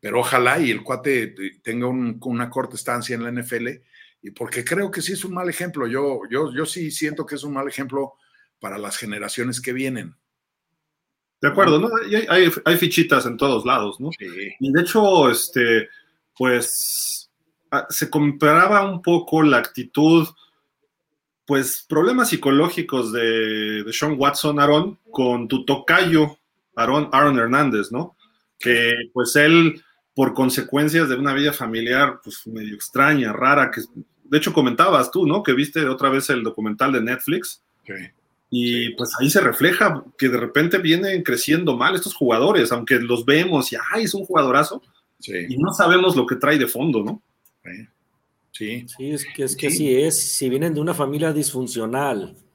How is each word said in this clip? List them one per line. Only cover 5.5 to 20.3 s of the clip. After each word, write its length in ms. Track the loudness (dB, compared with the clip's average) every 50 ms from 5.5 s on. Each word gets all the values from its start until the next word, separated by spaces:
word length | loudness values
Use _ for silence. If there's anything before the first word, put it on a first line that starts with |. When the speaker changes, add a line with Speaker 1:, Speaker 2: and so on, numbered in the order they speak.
| -6 -6 -8 -8 -6 -6 -6 -4
Speaker 1:
Yo, 320 | -4 -2 -2 -2 -4 -6 -8 -6
yo, 220 | -4 -4 -4 -4 -4
yo 100 | -6 -6
sí 240 | -6 -6 -8 -8 -8
siento 340 | -6 -6 -6 -6 -6 -6 -8
que 80 | -8 -10
es 80 | -10
un 120 | -10 -8 -8
mal 120 | -6 -6 -8
ejemplo 460 | -8 -8 -10 -6 -6 -6 -6 -6 -10 _ _ _ _ _ _ _ _ _
para 180 | -12 -12 -10 -10
las 180 | -10 -10 -10
generaciones 640 | -10 -10 -10 -10 -10 -8 -8 -6 -6 -6 -6 -6 -6
que 120 | -8 -8
vienen. 420 | -6 -6 -6 -6 -6 -8 -12 -14 _ _ _ _ _ _ _ _ _ _ _ _ _ _ _ _ _ _ _ _ _ _ _ _ _ _
Speaker 2:
De 80 | -2 0
acuerdo, 320 | 4 4 4 6 4 4
Speaker 1:
¿No? 80 | 2 0
Speaker 2:
¿no? 60 | -2 -2 -2 0
Y 60 | -2
hay, 100 | -2 0 2
hay, 220 | 4 4 4 4 2 0 0
hay 120 | 0 2
fichitas 500 | 2 0 0 2 0 2 4 2 0 0
en 100 | -2 -2
todos 280 | -2 0 0 0 0 2
lados, 340 | 0 0 0 0 -4 -8 -8
¿no? 100 | -10 -12 -10
Speaker 1:
Sí. 100 | -12 -16 -14 -12 -12 -12 -14 -8 _
Speaker 2:
Y 120 | -4 0
de 80 | 2 2
hecho, 500 | 2 2 2 4 4 6 6 6 6 6
este, 580 | 4 2 -4 -4 0 0 2 4 4 2 2 -2 -14 -20 _ _ _ _ _ _ _
pues, 960 | _ 0 2 2 2 0 -2 -4 -6 -6 -6 -6 -6 -6 -8 -8 -10 -14 _ _ _ _ _ _ _ _ _
ah, 160 | -4 -4 -4 -4
se 180 | -6 -6 -6 -4
comparaba 800 | -2 0 0 0 0 2 4 4 6 6 6 6 4 2 2 2
un 140 | -4 -4
poco 400 | 0 2 2 2 2 0 2 4
la 160 | 6 6 4 4
actitud, 680 | 2 -2 _ -10 -12 -6 _ 2 4 6 6 6 4 2